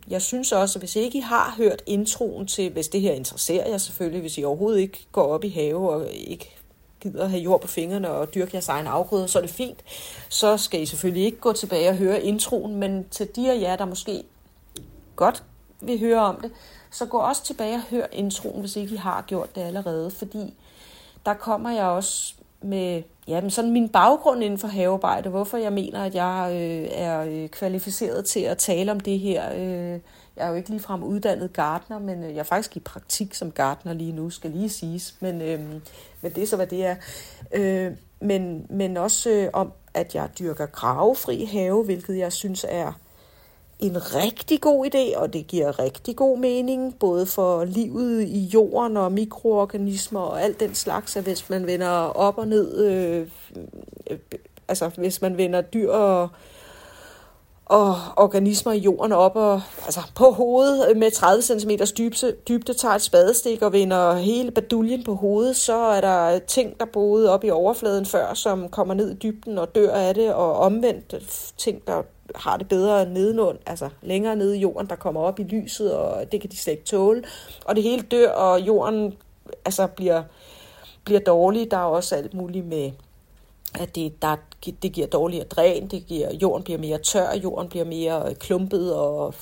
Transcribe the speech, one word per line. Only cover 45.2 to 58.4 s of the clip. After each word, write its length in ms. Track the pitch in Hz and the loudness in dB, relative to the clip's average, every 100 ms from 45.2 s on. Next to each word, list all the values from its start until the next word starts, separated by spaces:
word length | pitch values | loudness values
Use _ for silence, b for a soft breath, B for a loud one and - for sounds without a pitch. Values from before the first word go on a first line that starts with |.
| - | -2
det 140 | 160 151 | -4 -4
giver 320 | 175 143 135 | -2 0 0
rigtig 360 | 131 - - 240 | -4 -4 -8 0
god 220 | 269 247 | 2 2
mening, 600 | 254 247 254 262 262 247 | 0 0 -2 -2 -4 -2
både 260 | 202 175 190 | 0 2 0
for 380 | - 185 170 | 0 2 2
livet 600 | 175 190 233 233 247 226 | 0 -2 -2 -2 -2 0
i 160 | 208 202 | -2 -2
jorden 580 | 185 220 214 - 233 214 | 2 4 4 4 0 0
og 140 | 185 | 0
mikroorganismer 1080 | 196 220 - 226 208 196 208 202 196 - 202 | 0 -2 -2 0 2 2 -2 -4 -4 -6 -4
og 220 | 180 - | -4 -2
alt 160 | 202 - | -2 0
den 160 | 208 - | -2 -2
slags, 420 | 190 - - 202 | -4 -4 -4 -6
at 60 | |
hvis 260 | 190 185 - | -4 -4 -4
man 180 | 190 180 | -4 -2
vender 220 | 180 180 175 | -2 0 0
op 400 | 165 - 202 202 | 0 2 2 2
og 100 | 220 | 2
ned, 380 | 214 196 - 208 | 2 2 2 2
øh, 420 | 185 175 170 165 - - - 82 - - - - | 2 0 -2 -4 -12 -18 -16 -16 -18 -20 -16 -12
øh, 100 | - - - _ - - | -12 -12 -18 _ -12 -4
altså 240 | 185 170 170 | -2 -2 -2
hvis 240 | 180 185 | -4 -2
man 160 | 190 180 | -2 0
vender 240 | 180 180 | 0 0
dyr 300 | 175 226 196 | 0 -2 2
og, 380 | 214 202 180 175 - B B B B B B B B B B B _ - | 4 4 4 0 -6 B B B B B B B B B B B _ 4
og 300 | 208 202 180 - - | 6 6 2 0 4
organismer 540 | 202 196 | 4 6